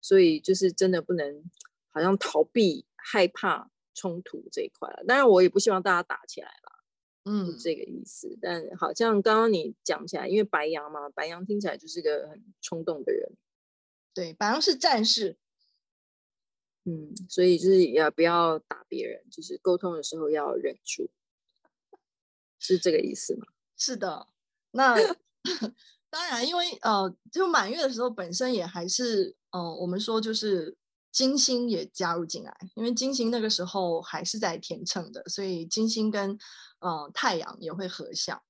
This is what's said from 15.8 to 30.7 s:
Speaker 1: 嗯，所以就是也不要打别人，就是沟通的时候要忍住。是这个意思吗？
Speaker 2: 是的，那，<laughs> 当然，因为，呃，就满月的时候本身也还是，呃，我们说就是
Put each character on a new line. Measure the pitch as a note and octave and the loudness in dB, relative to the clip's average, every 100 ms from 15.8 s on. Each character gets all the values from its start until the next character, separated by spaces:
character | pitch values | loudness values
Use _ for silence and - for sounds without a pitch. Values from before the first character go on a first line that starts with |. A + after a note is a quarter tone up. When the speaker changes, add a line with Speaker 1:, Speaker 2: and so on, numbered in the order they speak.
| _ _ _ _ _ _ _ _ _ _ | _ _ _ _ _ _ _ _ _ _
Speaker 1:
嗯， | - D#3+ D3+ - F#3 | -8 -8 -10 -14 -8
所 | - | 2
以 | F3+ F3 | 6 6
就 | F3+ | 6
是 | F#3+ | 6
也 | E3+ C3 D#3 | 6 4 2
不 | D3+ | 4
要 | E3 E3+ E3+ D#3+ | 4 6 4 2
打 | _ - - | _ -14 -10
别 | C3 - | -8 -8
人， | - _ | -10 _
就 | - | -18
是 | E3 F#3 | -14 -4
沟 | - F3+ | 0 0
通 | F#3 | 0
的 | E3 | -6
时 | C#3+ D#3+ | -8 -6
候 | D#3 | -2
要 | D3+ D3 | -2 0
忍 | - C#3 C3 | -2 -4 -6
住。 | - - - _ _ _ _ _ _ _ _ _ _ _ _ _ _ _ | -12 -8 -8 _ _ _ _ _ _ _ _ _ _ _ _ _ _ _
是 | - F#3 | 0 2
这 | F3+ | 4
个 | D#3 | 2
意 | D3 | 2
思 | C#3+ - - | -4 -6 -6
吗？ | - _ _ _ | -8 _ _ _
Speaker 2:
是 | - A#3+ | -6 -4
的， | F#3+ D3+ - _ _ _ _ | -6 -8 -14 _ _ _ _
那， | A#3 C4 B3 A4 F4 _ _ | 2 4 6 4 2 _ _
<laughs> | - F4 A3 - _ _ _ | -10 -6 -8 -10 _ _ _
当 | D#4 D#4 | -6 -2
然， | B3 B3+ | 0 0
因 | F4 | 0
为， | F4 - | -2 -2
呃， | - G#3 F#3+ - - | 0 2 0 -6 -10
就 | D#4+ F#4+ | -2 2
满 | D#4 G3 | 2 2
月 | C#4+ | 0
的 | C#4 | -2
时 | A3+ | 0
候 | B3 | -4
本 | A3+ F3+ | -4 -8
身 | F3+ B3+ | -4 -2
也 | A#3+ F#3 | -2 -4
还 | F3+ F3 | -6 -4
是， | F#3 B3 G#3+ F#3 - _ | -2 0 0 0 -4 _
呃， | F#3 E3 E3 | -8 -8 -6
我 | F3+ | -4
们 | F3+ | -4
说 | G#3+ A3 | -2 -2
就 | A3 | -2
是 | A3 G#3+ F#3+ D#3+ | -2 0 -2 -2